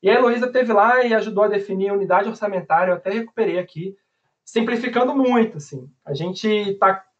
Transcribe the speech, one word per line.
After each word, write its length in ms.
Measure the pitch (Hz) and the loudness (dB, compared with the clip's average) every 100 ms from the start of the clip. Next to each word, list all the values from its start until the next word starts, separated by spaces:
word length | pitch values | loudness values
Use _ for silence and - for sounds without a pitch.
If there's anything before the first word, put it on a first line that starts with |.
E 80 | 185 | 4
a 40 | |
Heloísa 360 | 240 247 233 254 | 4 4 2 -2
teve 220 | 262 233 | 0 2
lá 320 | 208 214 247 | 4 4 4
e 100 | 247 | 4
ajudou 300 | 220 208 190 | 0 -2 0
a 40 | 208 | 0
definir 400 | 202 - 190 196 | 0 -4 -4 -2
a 60 | |
unidade 340 | 202 185 180 233 | -2 0 0 0
orçamentária, 640 | 226 208 185 170 - 185 | -4 -4 -6 0 0 2
eu 40 | 175 | -2
até 140 | 190 | -2
recuperei 480 | 202 226 - 214 170 | -6 -6 -4 -2 -2
aqui, 380 | 180 - 185 196 _ _ _ _ | -6 -10 -12 -12 _ _ _ _
simplificando 680 | _ - 233 240 247 247 254 | _ -4 -2 -2 -2 -2 0
muito, 420 | 285 254 240 220 - | 2 2 2 2 -2
assim. 340 | - 135 127 _ | -14 -16 -16 _
A 100 | - | -10
gente 600 | 143 170 190 220 214 202 | -6 -6 -4 -2 -2 -2
tá 300 | 196 190 190 - _ | 0 2 0 -6 _